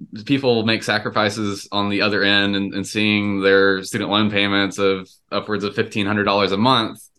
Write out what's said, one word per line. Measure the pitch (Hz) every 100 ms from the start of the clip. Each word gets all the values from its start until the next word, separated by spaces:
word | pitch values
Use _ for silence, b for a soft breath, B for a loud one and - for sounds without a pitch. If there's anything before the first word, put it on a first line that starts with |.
| - 107
people | 107 135 135 117
make | 110 110
sacrifices | - 107 - 107 107 107 104 98 -
on | 101 101
the | 101
other | 104 101
end | 98 101 101 98
and, | 98
and | 101 95
seeing | 110 107 104 104 98
their | 95 98 98 95
student | 92 113 92
loan | 101 107
payments | 101 101 98 98 90
of | 98 95 92 _ _
upwards | 101 98 101
of | 101
fifteen | 101 104 110 101
hundred | 104
dollars | 101 101 98
a | 95
month. | 123 127 107 - -